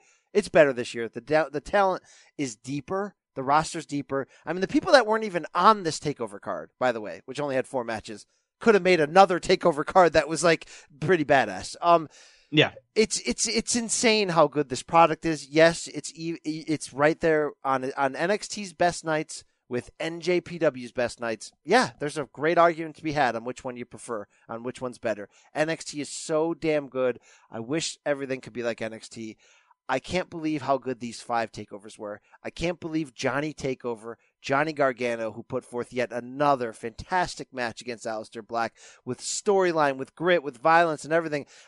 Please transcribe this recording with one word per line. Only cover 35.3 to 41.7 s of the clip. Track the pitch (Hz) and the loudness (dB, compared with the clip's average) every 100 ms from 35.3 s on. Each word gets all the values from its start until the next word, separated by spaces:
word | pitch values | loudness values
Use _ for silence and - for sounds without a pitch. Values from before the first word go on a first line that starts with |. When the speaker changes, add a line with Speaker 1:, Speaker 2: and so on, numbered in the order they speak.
Speaker 1:
who | 110 | -8
put | 110 127 - | -8 -8 -6
forth | 120 117 | -8 -6
yet | 123 120 | -4 -4
another | 117 120 135 143 139 120 | -6 -8 0 2 2 -2
fantastic | 110 117 - - 185 170 - 143 | -8 -12 -12 -4 -2 -2 -6 -12
match | 131 120 110 | -6 -6 -6
against | 113 113 117 | -12 -10 -8
Aleister | 110 110 120 104 | -8 -10 -14 -6
Black | 117 113 - - - | -4 -4 -6 -20 -14
with | - 120 | -10 -8
storyline, | - - - 196 180 160 147 131 | -8 -4 0 2 2 2 2 0
with | 131 | -8
grit, | - 170 175 | -4 2 2
with | 139 120 | 0 -2
violence | 151 165 170 151 139 | 4 6 4 0 -2
and | |
everything. | 165 160 147 131 - - | -2 0 -4 -8 -16 -12